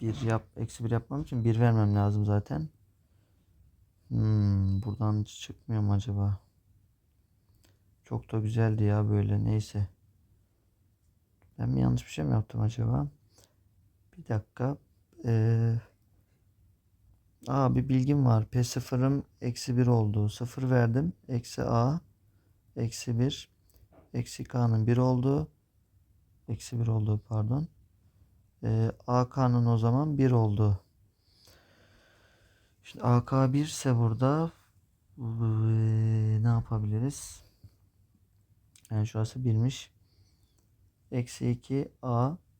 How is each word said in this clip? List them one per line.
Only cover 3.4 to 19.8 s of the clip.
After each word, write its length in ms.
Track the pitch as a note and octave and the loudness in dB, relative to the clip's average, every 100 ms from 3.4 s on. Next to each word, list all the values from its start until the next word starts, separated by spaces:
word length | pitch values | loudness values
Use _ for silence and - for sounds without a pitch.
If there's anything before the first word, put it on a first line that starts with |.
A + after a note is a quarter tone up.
| _ _ _ _ _ _ - | _ _ _ _ _ _ -6
Hmm, 760 | A#2+ A2 G#2+ G2+ G2 F#2+ F#2+ | -2 2 2 2 2 2 0
buradan 380 | G2+ G2+ G#2+ G#2+ | -4 -4 -2 -2
hiç 200 | G#2 - | -4 -10
çıkmıyor 420 | - - - G#2+ | -16 -16 -6 -2
mu 100 | G#2 | 0
acaba? 480 | G2+ F#2+ G2+ G2+ G2 - _ _ _ _ _ _ _ _ _ _ _ _ _ _ _ | 0 -2 -2 -2 -2 -8 _ _ _ _ _ _ _ _ _ _ _ _ _ _ _
Çok 280 | _ A#2 - | _ -10 -6
da 60 | A2 | -4
güzeldi 460 | G#2+ A2+ A2+ A2 | -2 0 2 2
ya 240 | G#2 G#2 G#2+ | 2 2 2
böyle. 360 | G#2 G2+ G#2 | 2 2 0
Neyse. 440 | G#2+ G#2+ G#2+ G#2 G2 - _ _ _ _ _ _ _ _ _ _ _ _ _ _ _ - | 0 -2 -2 -4 -4 -6 _ _ _ _ _ _ _ _ _ _ _ _ _ _ _ -8
Ben 100 | A#2+ | -2
mi 120 | C3 | 0
yanlış 260 | B2 B2 - | 2 0 -4
bir 40 | |
şey 140 | - | -6
mi 80 | C#3+ | -2
yaptım 280 | A#2 G#2+ A#2+ | 0 -2 -2
acaba? 460 | G#2+ A2+ A2+ B2+ D3 - _ _ _ _ _ _ _ _ _ - | -4 -2 -2 -2 -2 -8 _ _ _ _ _ _ _ _ _ -20
Bir 100 | E3 | -6
dakika. 480 | A2 - - B2+ C#3+ _ _ _ - | -6 -6 -4 -4 -4 _ _ _ -8
Ee, 500 | B2 A2+ A2 A2+ A2+ A#2 - _ _ _ _ _ _ _ _ _ _ _ _ _ _ _ - | -2 2 2 2 2 0 -6 _ _ _ _ _ _ _ _ _ _ _ _ _ _ _ -4
aa, 260 | C3+ C3 | 0 2
bir 140 | B2+ C3 | 2 2
bilgim 380 | C3 C3 C#3+ B2+ | 2 2 2 4
var. 220 | A2+ G#2+ | 4 2
P 160 | B2 | -2
sıfırım 600 | A#2+ - - B2+ C3 C#3 - _ | -2 -4 -4 0 2 0 -4 _
eksi 360 | B2 A#2+ - | -8 -6 -2
bir 100 | B2 | 2